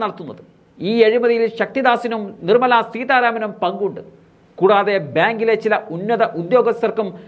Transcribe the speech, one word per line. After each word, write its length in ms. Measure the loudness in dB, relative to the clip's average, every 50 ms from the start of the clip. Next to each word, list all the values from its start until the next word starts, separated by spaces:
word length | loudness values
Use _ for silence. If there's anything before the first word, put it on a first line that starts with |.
നടത്തുന്നത്. 400 | -4 -6 -6 -8 -14 -14 -16 -18 -20 -20 _ _ _ _ _ -6 -4 0
ഈ 20 | 4 4 4
അഴിമതിയിൽ 380 | 4 4 4 2 2 2 2 0 -2 -2 -4
ശക്തിദാസിനും 600 | -6 -4 -2 0 2 2 2 0 0 -4 -6 -6 -8 -10 -12 -6 0 2
നിർമ്മല 260 | 2 2 4 4 2 2 0 -2
സീതാരാമനും 600 | -6 -6 -2 0 2 2 2 0 0 -2 -6 -8 -6 -4
പങ്കുണ്ട്. 400 | -4 -4 -2 -4 -6 -6 -6 -8 -16 -18 -20 -20 _ _ _ _ _ _ _ 2
കൂടാതെ 360 | 4 4 4 4 2 2 0 -2 -2 -2 0
ബാങ്കിലെ 400 | 0 2 2 0 0 0 0 0 0
ചില 120 | 0 0 0 -2 -2 -4 -10
ഉന്നത 280 | -6 -4 -2 0 0 0 0 -2 -4
ഉദ്യോഗസ്ഥർക്കും 680 | -2 2 2 2 4 2 0 0 -2 -2 -2 -2 -6 -6 -8 -14 -18